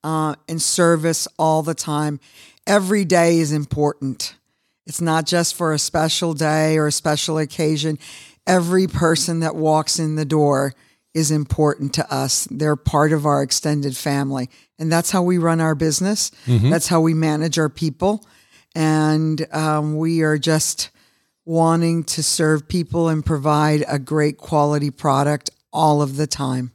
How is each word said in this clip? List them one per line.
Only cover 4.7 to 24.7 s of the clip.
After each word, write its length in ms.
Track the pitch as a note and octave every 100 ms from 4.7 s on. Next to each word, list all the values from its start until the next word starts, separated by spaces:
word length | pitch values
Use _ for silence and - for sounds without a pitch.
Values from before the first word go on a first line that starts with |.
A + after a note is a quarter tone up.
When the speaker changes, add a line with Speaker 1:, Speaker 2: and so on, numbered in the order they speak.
| _ -
Speaker 1:
It's 160 | -
not 240 | E3+ D#3+ D#3
just 280 | F3+ E3
for 200 | - E3+
a 40 | D3+
special 560 | - E3 D#3 - E3+
day 440 | D3+ D#3 D#3 D#3 D#3
or 100 | D3+
a 60 |
special 440 | C#3+ D#3+ D3+ - D#3
occasion. 640 | D3 - D#3 D#3 D#3 D3+ - - - _ -
Every 400 | F3+ E3+ F#3 F#3+
person 540 | - E3 E3 - E3
that 160 | D#3+ D#3
walks 420 | D#3 D#3 D3+ -
in 160 | D#3 D#3
the 80 |
door 500 | D3 D#3 D3 C#3 C#3 - _ _ _
is 160 | D#3+ D3
important 640 | D3+ C#3+ - D3+ - C#3 -
to 180 | -
us. 340 | C3+ C3+ - -
They're 280 | - D3+ D3+
part 340 | - D3+ D3+
of 140 | D#3 D3
our 180 | C#3+
extended 540 | C#3 - D#3 D3+ C#3 B2+
family. 520 | D3+ C#3 C#3 C3+ B2 _ _ _
And 100 | D#3+
that's 220 | E3 E3+
how 100 | F#3+
we 160 | F3+ F3+
run 220 | E3 E3
our 160 | D#3+ D3
business. 560 | D#3+ C#3+ F#3 G#3+ - - -
Speaker 2:
Mm-hmm. 240 | A#2+ A#2
Speaker 1:
That's 180 | E3 -
how 140 | E3+
we 120 | D#3+
manage 460 | D#3+ D#3+ D3+ D#3+ E3
our 80 | D3+
people. 580 | - D#3+ C3+ F#3+ G#3 - _ _ _ _
And, 720 | E3 D#3 D#3 D#3 D#3 D#3 D#3 D#3
um, 440 | D3+ D#3 D3+ D3+ D3+
we 240 | D#3+ E3
are 160 | D#3 D3+
just 520 | C#3+ D#3 - - - _ _ _ _ _
wanting 600 | - E3 E3 E3 E3+ E3 D#3
to 180 | -
serve 460 | D3+ - D#3 D3+ D3
people 400 | F#3 E3 E3+ E3
and 160 | D#3 D3
provide 580 | D3+ C#3+ D3+ D3+ D3+ D3
a 100 | C#3+
great 380 | C3 D#3 D3+ D3
quality 520 | - D#3 D3